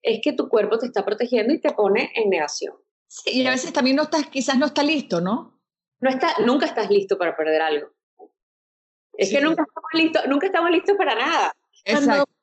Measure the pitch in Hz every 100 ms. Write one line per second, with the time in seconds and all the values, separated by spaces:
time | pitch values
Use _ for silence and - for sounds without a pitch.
0 | - 220 - 254 - 220 202 226 240 -
1 | 196 208 247 247 220 311 302 - 202 208
2 | - - 208 180 147 - - - _ _
3 | _ - - 254 262 254 - - 254 269
4 | 302 320 285 269 254 262 294 294 294 311
5 | - 175 180 226 - _ _ _ _ _
6 | 262 262 349 - 240 269 226 - 202 202
7 | 196 190 170 160 156 156 160 151 - _
8 | _ _ - _ _ _ _ _ _ _
9 | _ - 190 285 294 339 311 - - 320
10 | 320 311 240 277 381 349 339 339 - 403
11 | 311 226 294 320 190 - _ _ - 247
12 | 277 285 285 _